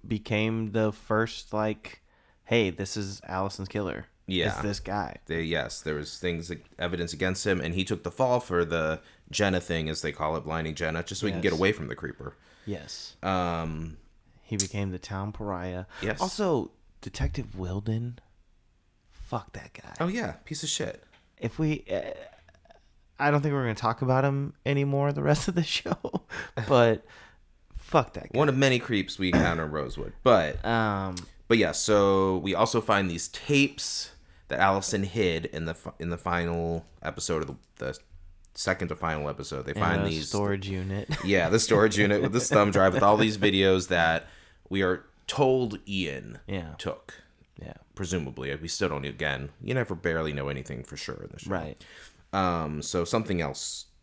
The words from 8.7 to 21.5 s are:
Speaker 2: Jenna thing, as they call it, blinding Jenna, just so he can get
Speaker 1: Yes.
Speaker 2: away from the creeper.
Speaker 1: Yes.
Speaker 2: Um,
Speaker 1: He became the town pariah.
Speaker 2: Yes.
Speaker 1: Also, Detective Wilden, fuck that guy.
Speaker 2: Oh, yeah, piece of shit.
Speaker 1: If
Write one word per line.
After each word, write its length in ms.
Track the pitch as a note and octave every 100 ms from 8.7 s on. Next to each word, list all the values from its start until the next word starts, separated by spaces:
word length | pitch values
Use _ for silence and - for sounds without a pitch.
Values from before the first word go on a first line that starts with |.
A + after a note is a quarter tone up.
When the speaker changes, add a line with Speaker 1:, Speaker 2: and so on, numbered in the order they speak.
| E2 D#2 D#2+ - _ _
Speaker 2:
Jenna 320 | - G2+ F#2
thing, 260 | - E2 D#2
as 140 | D#2
they 100 | D#2+
call 240 | D2 D#2
it, 80 | D#2+
blinding 320 | D2 D#2+ D#2+
Jenna, 280 | D2+ D#2+ E2
just 180 | - G2+
so 60 | G#2+
he 40 |
can 80 | E2+
get 100 | F2+
Speaker 1:
Yes. 60 | E2
Speaker 2:
away 120 | F#2+
from 160 | G#2 C2+
the 80 |
creeper. 400 | - C2 - - - _ -
Speaker 1:
Yes. 500 | - F#2 C#2 - - -
Speaker 2:
Um, 720 | F2+ F#2+ F2 E2+ D#2+ D#2+ D#2+ D#2 - _ _ _
Speaker 1:
He 140 | - G#2
became 340 | F#2+ G2+ G2
the 80 | F2+
town 320 | - F#2+ G2+
pariah. 540 | G#2+ G2+ F#2 F2+ F2+ F#2 -
Speaker 2:
Yes. 180 | G2+ C#3
Speaker 1:
Also, 520 | F#3 - G3 C#3 - _ _ -
Detective 580 | - - C3+ - G#2+ F#2
Wilden, 640 | F2+ G2 G#2 A2 A#2+ B2 _ _ _ _ _ _ _ _ _
fuck 420 | - - A#2+ -
that 200 | - -
guy. 200 | - - -
Speaker 2:
Oh, 60 | E3+
yeah, 260 | A3+ - -
piece 200 | - D3+
of 40 | D3+
shit. 340 | - - - _ _ _ _
Speaker 1:
If 200 | A#2